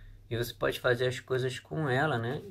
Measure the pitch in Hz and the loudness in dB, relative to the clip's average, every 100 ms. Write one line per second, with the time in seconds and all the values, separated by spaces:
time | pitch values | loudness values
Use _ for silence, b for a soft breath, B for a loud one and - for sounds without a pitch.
0 | B B - 113 120 - 135 131 127 123 | B B -6 -4 -4 -2 -2 2 2 4
1 | 127 127 - 127 127 123 - 156 143 127 | 2 -2 -2 0 0 -4 -6 -2 0 2
2 | 156 123 113 143 202 | 2 0 -2 -4 -8